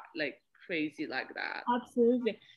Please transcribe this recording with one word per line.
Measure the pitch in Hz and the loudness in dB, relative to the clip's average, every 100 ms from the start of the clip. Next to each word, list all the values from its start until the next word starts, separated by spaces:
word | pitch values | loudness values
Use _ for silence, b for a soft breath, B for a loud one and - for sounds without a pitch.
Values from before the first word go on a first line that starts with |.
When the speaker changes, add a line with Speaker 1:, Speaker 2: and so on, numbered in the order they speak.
| - 160 | -10 -4
Speaker 1:
like, | 147 - _ _ | -4 -6 _ _
crazy | - 170 151 151 147 | -6 -2 -2 -4 -4
like | 127 - | -4 -6
that. | - - - - | -6 -6 -4 0
Speaker 2:
Absolutely. | 240 233 - 233 247 233 208 b | -2 0 4 6 6 2 -4 b